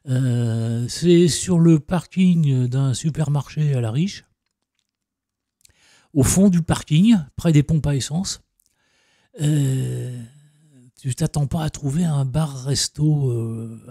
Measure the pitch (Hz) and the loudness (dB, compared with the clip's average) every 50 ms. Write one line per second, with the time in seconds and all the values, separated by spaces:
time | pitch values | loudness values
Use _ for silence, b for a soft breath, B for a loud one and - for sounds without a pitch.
0 | _ 131 127 127 131 123 120 120 120 113 113 113 113 117 117 117 120 113 - - | _ -4 -2 -2 0 0 0 0 0 -2 -2 -2 -2 -4 -4 -4 -6 -6 -6 -2
1 | 165 175 170 170 180 156 - - - 190 180 165 165 170 160 147 - - 190 160 | 2 4 6 6 6 4 2 -2 -2 0 2 4 6 6 4 4 2 -2 -4 -4
2 | - - - 185 190 180 175 165 151 143 131 127 123 123 123 135 139 135 117 - | -4 -4 -2 2 2 4 4 4 2 2 2 2 0 0 0 0 0 0 -2 -2
3 | - 160 131 151 156 135 147 143 - - - 156 151 147 135 123 117 110 107 143 | -2 -4 -2 -2 -2 0 0 -2 -2 -4 -4 -2 -2 0 0 0 -2 -2 -2 -2
4 | 180 202 - - - _ _ _ _ _ _ _ _ _ _ _ _ _ _ _ | -2 -2 -4 -10 -18 _ _ _ _ _ _ _ _ _ _ _ _ _ _ _
5 | _ _ _ _ _ _ _ _ _ _ _ _ b b b b b b b b | _ _ _ _ _ _ _ _ _ _ _ _ b b b b b b b b
6 | b b - 143 123 101 - 180 196 202 175 170 160 - 170 - - - 151 160 | b b 0 0 2 2 4 4 4 4 4 2 2 0 -2 -4 -2 0 2 4
7 | 202 233 233 175 143 - _ - - 170 151 147 139 - 160 151 - 147 143 131 | 6 6 4 4 2 -4 _ -4 0 2 4 4 2 2 0 0 0 0 -2 -2
8 | - - 147 175 196 - - - _ _ _ _ _ _ _ _ _ _ _ _ | -4 -4 -6 -6 -6 -6 -8 -10 _ _ _ _ _ _ _ _ _ _ _ _
9 | _ _ _ _ _ _ _ 208 147 147 156 147 139 131 131 131 127 123 123 123 | _ _ _ _ _ _ _ -4 -2 0 0 0 0 0 -2 -4 -4 -6 -8 -8
10 | 123 123 123 123 117 117 143 147 _ _ _ _ _ 151 139 127 123 127 _ _ | -10 -10 -12 -14 -16 -18 _ _ _ _ _ _ _ _ _ _ _ _ _ _
11 | - 135 - - 160 - - 151 143 123 - 165 156 147 - - 143 135 139 175 | -8 -8 -4 -4 -4 -4 -2 -4 -4 -2 -2 -4 -4 -4 -6 -6 -6 -4 -2 0
12 | 180 165 147 139 135 131 123 156 160 143 135 127 127 143 135 - - - - 151 | 0 0 0 -2 -2 -2 -2 -2 -2 -2 -6 -8 -6 -4 -4 -4 -4 -6 -4 -2
13 | 151 156 151 147 135 127 117 113 113 113 113 113 113 113 113 110 - - | 0 0 2 2 0 -2 -2 -2 -4 -6 -8 -8 -10 -12 -14 -16 -16 -10